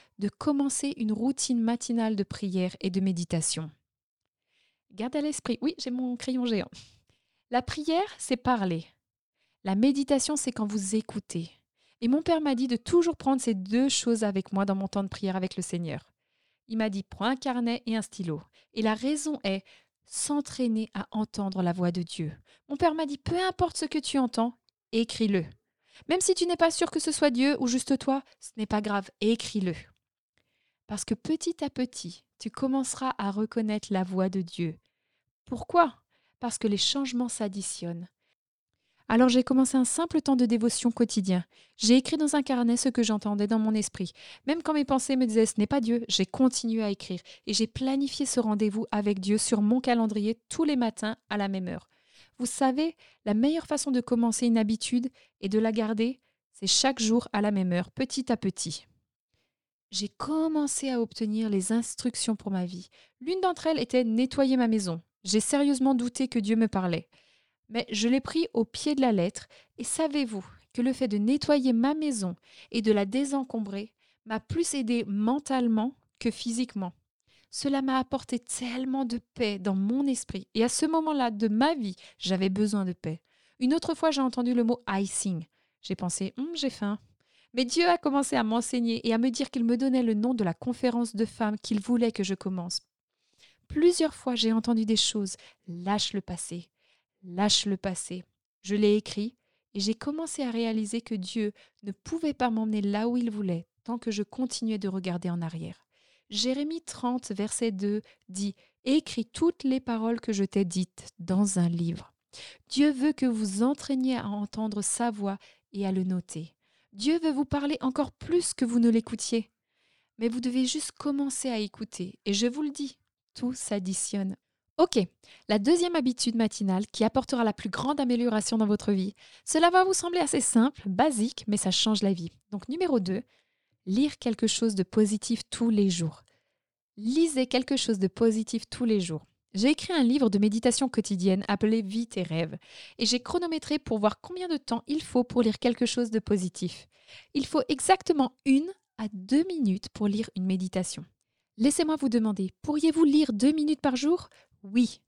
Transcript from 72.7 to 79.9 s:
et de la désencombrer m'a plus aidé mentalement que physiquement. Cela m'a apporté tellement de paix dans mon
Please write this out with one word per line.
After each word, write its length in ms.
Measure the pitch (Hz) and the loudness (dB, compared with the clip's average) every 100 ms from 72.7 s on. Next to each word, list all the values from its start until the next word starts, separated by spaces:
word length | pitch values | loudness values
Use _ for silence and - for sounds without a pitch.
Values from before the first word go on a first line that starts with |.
et 120 | 233 | -2
de 100 | 214 | 2
la 140 | 214 196 | 2 2
désencombrer 880 | 247 277 277 262 233 202 196 214 _ _ _ 220 | 0 0 -2 -4 -6 -6 -8 -10 _ _ _ -8
m'a 140 | 220 | -8
plus 340 | - 330 339 | -4 -2 -2
aidé 300 | 285 226 240 208 | -2 0 0 0
mentalement 920 | 202 214 277 - 262 240 220 233 - _ - | 0 0 0 0 0 2 2 0 -4 _ -6
que 120 | 240 | -4
physiquement. 600 | - 240 226 247 202 180 - _ _ _ _ _ | -4 -4 -2 -4 -4 -8 -10 _ _ _ _ _
Cela 300 | - 285 277 | -6 -2 0
m'a 180 | 262 262 | 2 0
apporté 400 | 262 269 - 240 | 0 -4 -4 -6
tellement 680 | - - 247 247 269 269 254 | -6 -8 -6 -4 -2 -2 -2
de 120 | 240 - | -4 -8
paix 260 | - 220 202 | -4 -2 -2
dans 160 | 190 | 0
mon 320 | 190 196 | 0 2